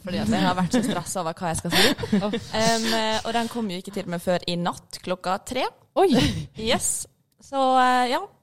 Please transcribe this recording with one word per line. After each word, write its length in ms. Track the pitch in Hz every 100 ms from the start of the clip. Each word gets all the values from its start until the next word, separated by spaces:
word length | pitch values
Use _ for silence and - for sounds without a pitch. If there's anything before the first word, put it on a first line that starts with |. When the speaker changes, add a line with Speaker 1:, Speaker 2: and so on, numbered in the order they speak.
Speaker 1:
fordi 160 | 180 190
at 100 | 214
jeg 120 | 208
har 120 | 185
vært 180 | 180 175
så 100 | 254
stresset 380 | 208 180 170 190
over 120 | 165
hva 160 | 170 175
jeg 80 | 165
skal 140 | 175
si. 180 | 175 220 - - 208 202 214 -
Speaker 2:
<laughs> 100 | 220
Speaker 1:
Em, 260 | 226 226 226
eh, 260 | 226 220 220
og 120 | -
den 160 | 233 233
kom 200 | 240 220
jo 60 | 180
ikke 140 | 196
til 120 | 202 -
meg 120 | 175
før 220 | 190 175 -
i 100 | 175
natt, 420 | 175 - - -
klokka 360 | - 180 180 190
tre. 200 | - 254 392 - _ -
Speaker 2:
Oi! 120 | 381 202 147 165 151 -
Speaker 1:
Yes. 480 | 220 330 - - - _ _ _
Så, 160 | - 269 262 262
eh, 320 | 254 254 247
ja. 100 | 285 403 _